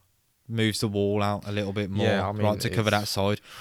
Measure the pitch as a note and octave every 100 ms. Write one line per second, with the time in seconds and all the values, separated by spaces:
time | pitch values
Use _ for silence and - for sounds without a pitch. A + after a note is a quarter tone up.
0 | _ _ _ _ - A2+ A2 G2+ A2 G2+
1 | G2+ G#2 G#2 G2+ G#2 G#2 G2+ G2+ G2 G2
2 | A2 G2+ F#2+ G#2 G#2 G2+ - A#2 G#2+ G#2
3 | G2+ G2+ G2 G#2 - -